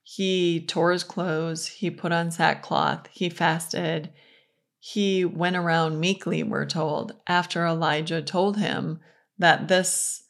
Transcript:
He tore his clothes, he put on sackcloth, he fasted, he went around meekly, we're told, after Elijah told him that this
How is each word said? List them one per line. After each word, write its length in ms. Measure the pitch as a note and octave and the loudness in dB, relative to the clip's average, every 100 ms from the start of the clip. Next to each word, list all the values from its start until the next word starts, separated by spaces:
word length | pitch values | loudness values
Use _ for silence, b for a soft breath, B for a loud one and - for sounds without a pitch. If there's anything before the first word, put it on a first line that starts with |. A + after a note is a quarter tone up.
He 640 | - - F#3+ F#3 F3 E3 - | -14 -2 0 2 2 0 -2
tore 260 | - E3+ | 0 2
his 120 | F3+ | 2
clothes, 640 | E3+ - F3+ D#3 E3 D#3+ - | -2 -4 -2 -2 -2 -6 -8
he 240 | - F3 | -4 -6
put 200 | E3+ E3+ | -4 -2
on 200 | E3+ E3+ | 0 0
sackcloth, 760 | E3 D#3+ D3 - C#3+ D3+ E3 - | 2 2 2 0 2 2 0 -10
he 180 | - F3 | -6 -6
fasted, 840 | E3+ E3+ E3 - - E3+ E3 D#3 b b b b b b _ | 0 0 2 -4 -4 -2 -4 -6 b b b b b b _
he 440 | - G#3+ G3 F#3+ | -8 0 2 2
went 320 | F3+ E3 F3+ F3+ | 0 0 0 0
around 440 | E3+ E3 D#3+ D#3 | 2 2 2 2
meekly, 420 | F3 G3 - D#3+ | 0 0 -2 -2
we're 240 | D#3+ - C#3 | -2 -2 -2
told, 480 | E3 D#3 D3+ G#3+ - - | -2 -2 -2 -6 -10 -2
after 400 | F3 F3 E3+ E3+ | 0 0 -2 0
Elijah 560 | E3 D#3 D3+ D#3+ E3 | 2 0 0 -2 -4
told 340 | D3 F3+ G3 G#3 | -2 0 2 2
him 440 | G3 - D#3+ D#3+ b b b - | -2 -2 -4 -6 b b b 2
that 300 | F3 D3+ D#3 | 4 4 4
this 560 | F#3 F#3 - - - | 2 2 -2 -4 -6